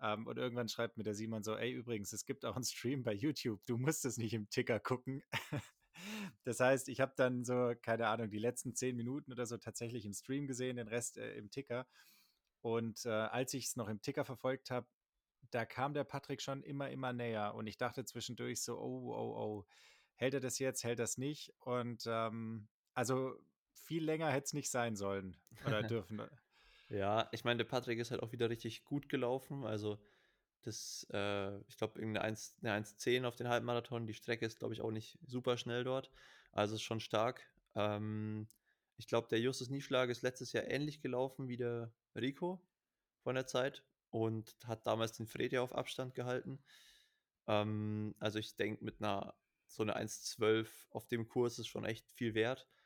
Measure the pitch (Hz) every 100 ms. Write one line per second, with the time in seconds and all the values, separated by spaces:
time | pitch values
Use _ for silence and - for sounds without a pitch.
0 | 110 107 113 120 127 120 113 - 117 -
1 | 107 104 110 110 104 107 117 127 120 110
2 | 98 107 - 123 117 107 120 - 120 139
3 | 120 101 143 139 127 104 - 117 131 156
4 | 127 113 110 113 104 - 123 107 - 127
5 | 131 135 - - - 143 - _ _ -
6 | 190 214 196 - - 113 127 135 - 123
7 | 135 - 127 123 120 123 123 117 - 113
8 | 110 113 113 104 117 120 127 - 127 123
9 | 117 143 151 120 117 117 - - 117 120
10 | 104 98 - 139 143 123 127 123 110 117
11 | 120 - 113 117 104 - - 120 131 -
12 | - - _ _ _ _ 120 113 113 104
13 | 123 107 110 120 131 135 - - 107 110
14 | - 135 113 123 131 131 - 123 120 _
15 | _ _ _ _ - 123 113 - 135 147
16 | 139 139 - 139 - 139 147 143 135 131
17 | 131 123 120 110 104 110 107 - 120 117
18 | 117 120 113 117 123 117 - 117 123 127
19 | 123 113 117 110 110 104 95 - - -
20 | _ - 127 135 127 - 135 127 117 120
21 | 117 - 135 151 - - - 123 120 110
22 | 117 113 113 113 113 113 107 _ _ -
23 | 117 131 131 - - _ _ - - 165
24 | 156 156 160 135 - 147 - 123 117 104
25 | 98 98 95 85 - - - 107 107 117
26 | 92 107 113 135 _ _ - - - 101
27 | 98 110 - 113 120 120 110 127 123 113
28 | 113 120 117 117 117 117 117 - - 143
29 | - 139 120 131 - 139 113 107 107 104
30 | - _ _ _ _ _ - 107 - -
31 | - 101 101 101 98 101 - - 110 -
32 | 110 107 110 110 - - 117 104 107 -
33 | - 123 123 - 120 120 117 120 117 117
34 | 113 107 - 117 113 - 113 110 113 110
35 | 110 - - 123 123 123 123 120 127 131
36 | - - - - - - 104 110 - 110
37 | - 107 113 - - _ _ 110 104 104
38 | 107 107 107 107 107 - _ _ _ -
39 | - 117 113 113 123 131 123 139 139 127
40 | 127 120 127 - 123 117 - 131 151 147
41 | 139 123 135 - 131 123 120 117 117 -
42 | _ - 120 139 180 185 _ _ _ _
43 | _ _ 123 131 127 127 131 - _ _
44 | _ 117 113 110 107 - 117 110 117 110
45 | 113 - 113 - 123 131 123 - 127 -
46 | 131 131 123 127 - 135 _ - - -
47 | _ _ _ _ - 107 104 107 107 107
48 | 107 - 107 104 110 - 104 107 107 -
49 | 104 98 - - _ _ _ - 107 -
50 | 107 - - - 110 110 113 - - -
51 | - 117 113 127 120 120 113 113 107 110
52 | - - 117 110 113 131 - _